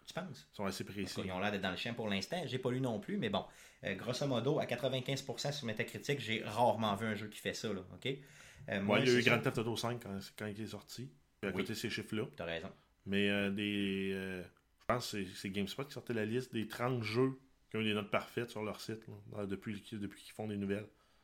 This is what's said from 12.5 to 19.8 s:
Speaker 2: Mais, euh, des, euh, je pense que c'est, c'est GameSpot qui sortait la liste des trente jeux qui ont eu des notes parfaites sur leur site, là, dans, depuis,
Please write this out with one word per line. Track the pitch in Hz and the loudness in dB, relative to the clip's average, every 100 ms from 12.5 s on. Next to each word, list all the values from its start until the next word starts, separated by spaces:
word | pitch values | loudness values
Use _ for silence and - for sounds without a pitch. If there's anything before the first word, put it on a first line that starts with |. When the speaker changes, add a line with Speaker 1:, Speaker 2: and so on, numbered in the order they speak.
| 82 92 - _ _ - | -4 -6 -12 _ _ 0
Speaker 2:
Mais, | 98 101 | 4 6
euh, | 101 101 | 6 2
des, | 98 104 101 98 98 95 | 2 2 2 2 2 0
euh, | 95 95 92 | -2 -4 -6
je | 90 - _ _ - | -8 -16 _ _ 0
pense | 107 - | 0 0
que | 107 | -4
c'est, | 92 - | -6 -6
c'est | 104 | -4
GameSpot | 98 98 - 143 | -2 -2 -2 -6
qui | |
sortait | - - | -8 -4
la | 113 107 | 0 0
liste | 120 127 | 0 -2
des | 117 107 | -2 -4
trente | - 120 127 | 0 0 2
jeux | 107 110 131 131 - _ _ | 2 4 4 2 -10 _ _
qui | 110 | 0
ont | |
eu | |
des | 110 | 2
notes | 104 101 | 2 2
parfaites | 107 - - 120 | 2 2 -2 -2
sur | 107 | -2
leur | 107 98 | -4 -4
site, | - 110 - | -6 -8 -8
là, | 104 104 | -14 -10
dans, | 107 | -6
depuis, | 101 98 117 101 | -4 -4 -4 -8